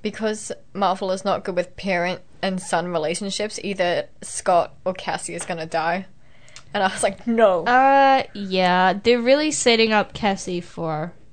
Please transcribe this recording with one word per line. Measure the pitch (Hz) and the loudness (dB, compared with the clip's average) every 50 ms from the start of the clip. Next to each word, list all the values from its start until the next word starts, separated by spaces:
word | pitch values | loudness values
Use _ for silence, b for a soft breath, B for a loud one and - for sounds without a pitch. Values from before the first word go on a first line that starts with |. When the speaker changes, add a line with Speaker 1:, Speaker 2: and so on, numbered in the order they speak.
Speaker 1:
because | - 214 208 - 220 214 214 214 - - - - - - | -8 -8 -8 -4 -4 -4 -4 -6 -10 -12 -14 -14 -14 -14
Marvel | - 196 202 175 190 190 202 185 | -6 -2 0 0 0 -2 -2 -4
is | 185 190 - | -4 -4 -2
not | 202 175 - - | -2 -2 -2 -4
good | 202 175 | -4 -4
with | 180 175 - - | -4 -4 -6 -8
parent | - - 202 185 175 175 180 180 - - - - - | -10 -6 -4 -2 -2 -2 -2 -4 -8 -10 -18 -12 -6
and | - 196 190 180 | -4 -4 -4 -4
son | - - 190 170 175 180 | -4 -2 -2 -2 -2 -2
relationships, | 175 160 151 156 175 - 208 196 - - 208 214 - - | -4 -2 -2 -2 -4 -4 -6 -8 -6 -6 -6 -6 -8 -8
either | - 202 196 190 180 175 170 143 - - - - | -8 -8 -4 -2 -2 0 0 -2 -4 -6 -12 -18
Scott | - - - - - 208 180 170 143 - - - - | -16 -12 -12 -6 0 2 2 2 2 0 -6 -8 -6
or | 185 185 | -6 -6
Cassie | - - 180 160 156 - - 170 | -6 -8 -8 -8 -6 -8 -10 -10
is | 170 - | -10 -8
gonna | - 175 165 160 | -8 -8 -8 -8
die. | 165 - 160 156 170 175 190 190 - - b b b b b b b b b b b | -4 -4 -2 -2 -2 -2 -4 -6 -10 -18 b b b b b b b b b b b
And | - 208 | -2 0
I | 190 190 | 0 0
was | - - | 0 0
like, | 254 190 196 - - | -2 -2 -2 -2 -4
"No." | 240 226 226 226 196 185 170 160 | -2 4 6 6 6 6 4 2
Speaker 2:
Uh, | 240 247 254 269 269 277 277 277 269 269 269 - - | 2 4 4 6 6 6 6 6 6 4 4 0 -4
yeah, | - 202 202 190 185 185 185 180 175 180 185 190 202 | -8 -10 -8 -2 0 2 2 4 4 4 4 2 2
they're | 202 - 233 240 240 | 2 2 2 2 4
really | 233 247 269 294 302 311 | 4 4 4 4 4 -2
setting | 294 - - 247 233 220 226 220 | -2 0 2 2 4 4 4 4
up | 214 208 190 - - | 4 2 0 0 -6
Cassie | - 226 202 196 185 - 190 180 175 | -2 -2 -2 -2 -2 -6 -8 -8 -8
for | 170 - - 175 165 160 156 151 160 170 - - - - | -8 -10 -10 -8 -6 -6 -4 -6 -6 -8 -10 -16 -20 -20